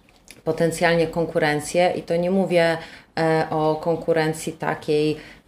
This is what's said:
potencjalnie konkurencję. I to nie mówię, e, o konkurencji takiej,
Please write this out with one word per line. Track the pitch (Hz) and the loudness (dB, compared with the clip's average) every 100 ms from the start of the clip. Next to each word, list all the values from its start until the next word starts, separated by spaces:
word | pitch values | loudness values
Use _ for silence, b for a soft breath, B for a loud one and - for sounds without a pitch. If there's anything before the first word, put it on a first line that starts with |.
| _ _ - - | _ _ -20 -10
potencjalnie | - 156 165 160 170 170 160 | -4 0 0 2 2 2 0
konkurencję. | 175 160 170 156 147 147 175 180 - | -2 -2 0 0 0 -2 2 2 0
I | |
to | - 170 | -2 -2
nie | 175 | 0
mówię, | 196 180 175 165 165 B B B - | 2 2 4 2 0 B B B -2
e, | 160 160 156 | 2 2 0
o | 160 156 156 | 0 0 0
konkurencji | 170 160 165 160 156 160 - | 0 -2 0 0 0 -2 -6
takiej, | 156 156 156 - 151 151 151 B B | -6 -6 -6 0 0 2 -2 B B